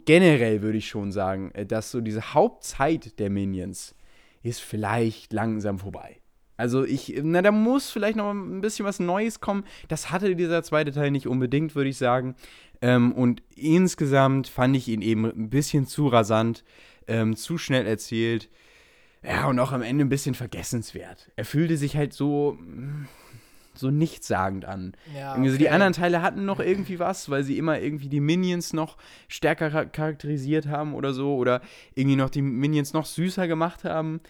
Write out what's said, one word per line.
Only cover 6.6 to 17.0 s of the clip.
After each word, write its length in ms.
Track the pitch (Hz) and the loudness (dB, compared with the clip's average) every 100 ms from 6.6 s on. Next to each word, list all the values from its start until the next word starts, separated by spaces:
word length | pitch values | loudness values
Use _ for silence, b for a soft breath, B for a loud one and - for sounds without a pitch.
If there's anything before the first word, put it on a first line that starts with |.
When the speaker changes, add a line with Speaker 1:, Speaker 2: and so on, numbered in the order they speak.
| 120 127 135 | -2 0 0
Speaker 1:
ich, 340 | 139 - 127 | -2 -4 -4
na, 200 | 151 175 | 0 2
da 100 | 196 | 4
muss 380 | 214 220 269 - | 4 4 2 -2
vielleicht 260 | 240 202 220 | -4 -2 -2
noch 160 | 208 | -4
ein 300 | 202 180 185 | -4 -8 -6
bisschen 240 | 208 - 202 | -6 -4 -4
was 140 | 196 | -2
Neues 420 | 175 185 226 - | -2 -2 -2 -4
kommen. 240 | - 202 196 B - | -4 -4 -6 B -8
Das 220 | 156 - | -8 -4
hatte 240 | 170 196 180 | -2 0 0
dieser 280 | 170 170 | 0 0
zweite 280 | 160 151 151 | 0 0 0
Teil 200 | 139 143 | 0 0
nicht 160 | 139 123 | 0 0
unbedingt, 480 | 127 123 139 160 147 | 0 2 0 0 0
würde 140 | 135 | -2
ich 80 | 135 | 0
sagen. 380 | 127 127 127 127 B B B - | 2 2 0 -8 B B B -2
Ähm, 300 | 120 123 120 | 4 6 6
und 300 | - 123 113 - - | 4 2 2 -4 -4
insgesamt 920 | 147 170 185 - 147 135 135 135 127 | 4 4 4 2 2 4 4 2 -2
fand 280 | - 127 135 | 0 2 2
ich 120 | 127 | 0
ihn 140 | 110 | -2
eben 240 | 104 110 110 | 0 2 0
ein 240 | - 110 | -2 -2
bisschen 360 | 131 147 151 135 | -2 0 0 0
zu 220 | - 147 | 0 4
rasant, 560 | 117 104 110 113 113 b b b b | 4 6 4 2 -2 b b b b